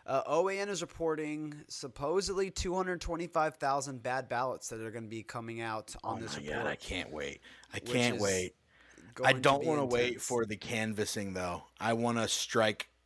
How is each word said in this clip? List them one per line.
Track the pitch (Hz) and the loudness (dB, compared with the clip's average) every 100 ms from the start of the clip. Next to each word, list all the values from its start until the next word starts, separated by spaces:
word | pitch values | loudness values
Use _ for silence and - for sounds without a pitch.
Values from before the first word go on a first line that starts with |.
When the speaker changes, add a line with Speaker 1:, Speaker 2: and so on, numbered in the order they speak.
| - | 0
Speaker 1:
Uh, | 135 - | 0 4
O | 151 190 | 4 4
A | 196 | 2
N | 202 | -2
is | 175 | -4
reporting | 170 - 165 156 151 151 151 147 - | -6 -2 -2 0 -2 -4 -8 -10 -12
supposedly | - 135 - 143 185 185 190 190 | -12 -12 -6 0 0 0 0 -2
two | - 185 | -2 -2
hundred | 185 185 175 | 0 0 -2
twenty-five | 175 170 170 165 156 - | -4 -4 -2 2 0 0
thousand | 143 139 135 131 | 0 0 -2 -4
bad | 123 131 123 | -2 -2 -2
ballots | 120 131 113 - | -2 0 -2 -6
that | 113 | -8
are | 113 | -6
gonna | 117 110 | -8 -8
be | 113 | -10
coming | 104 123 113 113 | -8 -8 -6 -6
out | 113 110 - - | -4 -4 -6 -8
on | - 113 | -6 -4
Speaker 2:
Oh | |
Speaker 1:
this | 113 73 | -6 -8
Speaker 2:
my | |
Speaker 1:
report. | 73 - | -4 -4
Speaker 2:
God, | - | -4
I | - | -6
can't | - 95 71 | -6 -6 -4
wait. | 76 71 - - - - | -6 -6 -8 -18 -20 -12
I | 104 | -10
Speaker 1:
Which | 123 | 0
Speaker 2:
can't | 123 120 117 | 2 4 4
Speaker 1:
is | |
Speaker 2:
wait. | 98 92 90 _ _ _ - - - | 4 2 0 _ _ _ -20 -20 -18
Speaker 1:
going | - 131 | 2 4
Speaker 2:
I | |
Speaker 1:
to | 131 | 6
Speaker 2:
don't | 127 139 | 6 6
Speaker 1:
be | 160 | 4
Speaker 2:
wanna | 147 | 2
wait | 131 120 123 | 4 4 2
Speaker 1:
intense. | 117 - | 0 -2
Speaker 2:
for | 120 107 | 0 0
the | 104 | -2
canvassing, | 110 110 110 107 101 110 98 | -4 -2 0 0 0 0 -2
though. | 92 90 85 - - | -2 -2 -4 -10 -2
I | 110 | 0
wanna | 117 120 117 107 | 2 2 2 2
strike, | - - 120 110 104 - _ | 0 2 4 4 2 -8 _